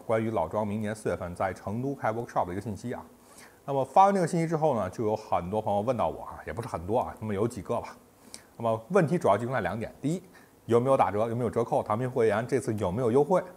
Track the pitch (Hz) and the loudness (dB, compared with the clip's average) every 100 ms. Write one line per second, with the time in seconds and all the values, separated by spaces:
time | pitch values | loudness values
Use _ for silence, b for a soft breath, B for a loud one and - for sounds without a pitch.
0 | - 113 113 107 80 107 107 107 104 110 | -2 0 0 0 0 -2 -2 -2 -4 -4
1 | 113 87 87 90 95 92 98 110 135 139 | -4 -4 -6 -4 -4 -4 -6 -4 -4 -4
2 | 117 113 120 143 87 95 110 98 120 - | -4 -4 -4 -2 -2 -4 -6 -8 -8 -10
3 | - - B B B B - 139 131 190 | -12 -20 B B B B -4 -2 4 8
4 | 196 196 160 170 165 160 156 117 92 - | 8 6 2 0 0 2 2 2 -2 -2
5 | 107 107 - 92 87 110 107 101 110 117 | 0 0 0 -2 0 -2 0 -2 0 0
6 | 85 - - 78 - 78 - 87 90 120 | -2 -2 -10 -12 -10 -8 -8 -8 -2 -2
7 | 85 - 107 98 110 98 87 117 - - | -2 -6 -6 -2 -2 -2 -6 -6 -6 -14
8 | - _ B B B - 113 110 - 196 | -20 _ B B B -6 -2 -2 0 2
9 | 147 175 117 101 120 131 87 110 104 - | 2 2 4 2 0 -2 -2 -4 -8 -6
10 | 135 180 - B B B - 117 131 131 | -4 -4 -8 B B B 2 2 4 4
11 | 110 104 117 117 117 117 117 139 107 107 | 4 2 0 0 0 0 0 0 0 -2
12 | 127 127 113 101 117 131 123 107 95 104 | 0 2 2 2 0 -2 0 -2 0 0
13 | 120 131 147 180 - | 2 4 4 2 -2